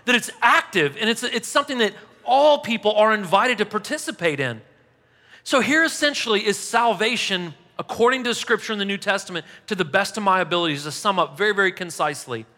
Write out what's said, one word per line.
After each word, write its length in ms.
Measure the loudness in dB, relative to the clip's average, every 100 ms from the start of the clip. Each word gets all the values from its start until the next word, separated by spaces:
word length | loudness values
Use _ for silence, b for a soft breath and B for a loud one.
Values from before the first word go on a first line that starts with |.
| 2
that 80 |
it's 160 | 2 2 0
active, 560 | 4 4 2 0 0 0
and 120 | 0
it's, 120 | 0
it's 240 | -2 -4 -2
something 300 | -2 -2 0
that 160 | -2 B B -14
all 360 | 0 4 6 4
people 340 | 2 -2 0
are 180 | 4 4
invited 460 | 2 2 2 2 0
to 80 | -2
participate 760 | -4 -6 -6 -6 -2 -2 0
in. 220 | -2 -4 -12 _ _ _ b b b b
So 180 | -2 0
here 240 | 2 2
essentially 600 | 2 0 -2 -2 0 0 0
is 120 | -4
salvation 920 | -2 2 2 2 0 -2 -2 -4 -6 -12 _ -14
according 460 | -10 2 2 2
to 100 | -2
Scripture 380 | -4 -2 -2 -2
in 60 | -6
the 80 | -4
New 100 | -4
Testament 480 | -2 -2 -4 -10 B B -10
to 80 |
the 100 | -4
best 320 | 0 0 -2 -2
of 60 |
my 180 | 0 2
abilities 440 | 2 0 0 -2
to 60 | -6
sum 280 | -4 -2 0
up 180 | 0 0
very, 160 | 0
very 200 | 2 0
concisely. 760 | 0 -10 -2 -2 -2 -8 -10 -10